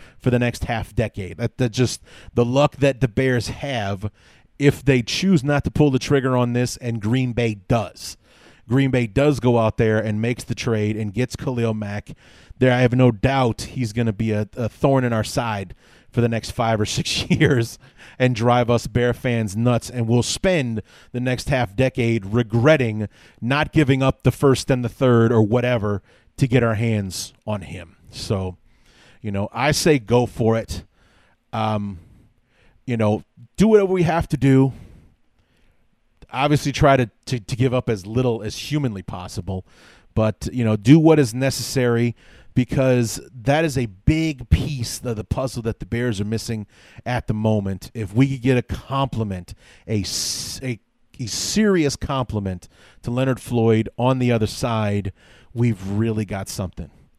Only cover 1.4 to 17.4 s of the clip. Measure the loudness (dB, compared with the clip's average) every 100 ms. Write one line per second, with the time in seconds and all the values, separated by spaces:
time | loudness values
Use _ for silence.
1.4 | -6 -2 -2 2 0 -2 -14 -20 -4 0
2.4 | 2 2 2 2 0 2 -2 0 0 0
3.4 | -2 -8 -8 -6 -4 -6 -8 -12 _ _
4.4 | _ 0 0 2 2 0 0 -2 2 2
5.4 | 2 -2 0 2 2 2 0 0 2 0
6.4 | 0 0 -2 -4 -8 -4 -2 0 -2 -2
7.4 | -2 -4 -2 -2 -2 -10 -16 -16 _ _
8.4 | -20 _ -2 0 2 0 0 2 2 2
9.4 | 2 4 2 2 2 2 0 -2 -2 -4
10.4 | -6 -6 -2 0 0 -2 -4 -4 -4 -4
11.4 | -6 -2 -2 -2 -6 -10 -12 -18 -20 -20
12.4 | -20 0 2 4 4 6 4 4 0 2
13.4 | 0 -2 -8 -6 -4 -2 -2 -2 -2 -2
14.4 | -4 -6 -8 0 2 2 2 0 -2 -4
15.4 | -4 -4 -8 -14 _ _ _ 0 0 0
16.4 | -4 -4 0 0 -2 -4 -4 -4 -2 2